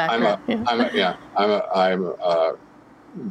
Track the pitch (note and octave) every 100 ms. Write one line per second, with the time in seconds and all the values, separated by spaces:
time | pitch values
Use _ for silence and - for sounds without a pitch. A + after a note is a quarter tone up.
0 | E3 - G#2 G2+ - A2 A#2+ A#2 A#2+ G#2+
1 | F2+ - - G2+ G#2 G2+ F2+ F#2+ F#2 F#2
2 | F2 - F2 E2+ E2 - - - - -
3 | - F#3+ A#2